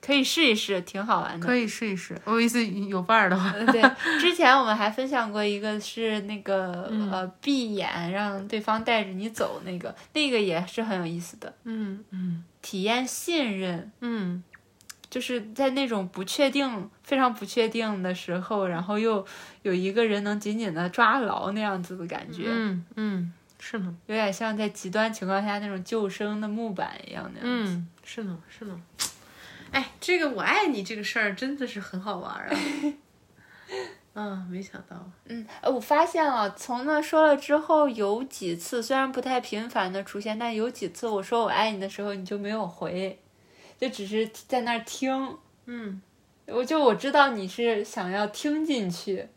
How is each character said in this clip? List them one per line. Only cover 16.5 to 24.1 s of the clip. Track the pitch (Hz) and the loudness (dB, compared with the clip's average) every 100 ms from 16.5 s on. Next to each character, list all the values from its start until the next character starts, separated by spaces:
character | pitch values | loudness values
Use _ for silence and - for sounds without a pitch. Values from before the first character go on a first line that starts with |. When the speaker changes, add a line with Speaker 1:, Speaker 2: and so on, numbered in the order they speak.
| 277 269 220 202 _ | 4 0 -2 -8 _
Speaker 1:
非 | - 269 | -2 2
常 | 254 | 2
不 | 233 | 0
确 | 196 - 226 | -4 0 2
定 | 233 220 202 | 0 -2 -2
的 | 185 | -2
时 | 180 - 180 | -4 -4 -4
候， | 185 214 185 | -2 -2 0
然 | 170 | -2
后 | 180 208 | -2 0
又 | 226 208 185 - - - | 2 2 -2 -14 -18 -6
有 | 208 | 0
一 | 180 185 | 2 2
个 | 202 226 | 2 4
人 | 202 | 2
能 | 202 208 | 0 -2
紧 | 208 214 | -2 -2
紧 | 214 | -2
地 | 160 180 | -2 -2
抓 | 214 226 262 | 6 6 6
牢 | 214 175 190 | 2 0 -2
那 | 208 | -2
样 | 214 190 | -2 -2
子 | 175 185 | -6 -8
的 | 175 | -8
感 | - - | -8 -10
觉。 | 165 226 | -6 -2
Speaker 2:
嗯， | 226 214 185 175 | 0 0 -2 -6
嗯， | - 214 190 170 175 _ _ | -4 -2 0 -4 -6 _ _
是 | - 226 | -8 -6
呢。 | 185 170 | -6 -8
Speaker 1:
有 | - | -4